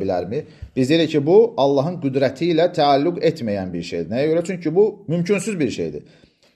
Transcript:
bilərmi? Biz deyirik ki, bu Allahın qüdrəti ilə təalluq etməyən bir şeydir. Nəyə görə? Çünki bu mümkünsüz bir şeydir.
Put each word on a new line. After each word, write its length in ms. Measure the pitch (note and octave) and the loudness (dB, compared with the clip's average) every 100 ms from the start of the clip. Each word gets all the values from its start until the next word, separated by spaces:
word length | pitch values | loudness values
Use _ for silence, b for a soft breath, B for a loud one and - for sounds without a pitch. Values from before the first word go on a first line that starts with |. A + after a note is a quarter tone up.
bilərmi? 440 | G2 F2+ F2 C3+ - B B - | -2 -2 -4 -6 -8 B B -2
Biz 120 | B2+ | 2
deyirik 220 | E3 D#3+ | 2 2
ki, 160 | D3+ C#3 | 0 4
bu 280 | G3 A#3 - | 4 4 2
Allahın 440 | C#3 C#3 D3+ F3+ | 2 2 0 -2
qüdrəti 480 | C3+ C3 C3 - E3+ | -4 0 0 0 0
ilə 160 | D#3 F3 | 2 2
təalluq 480 | - C#3+ C#3 D#3+ F3 | 2 2 4 2 0
etməyən 520 | E3 - A#2 G2+ F#2 | 0 0 -2 -4 -4
bir 100 | E2+ | -6
şeydir. 280 | E2 E2+ E2 | -6 -6 -4
Nəyə 180 | A#2+ D3+ | -2 0
görə? 120 | E3 E3+ | 0 -2
Çünki 280 | F3+ D#3 | -4 -2
bu 300 | E3+ G#3 - - | 2 2 0 -4
mümkünsüz 520 | F3 E3+ G3+ A3+ F#3+ | -4 0 -2 -2 -2
bir 100 | B2+ | -2
şeydir. 380 | - E2 D2 b b b b b | -2 -6 -8 b b b b b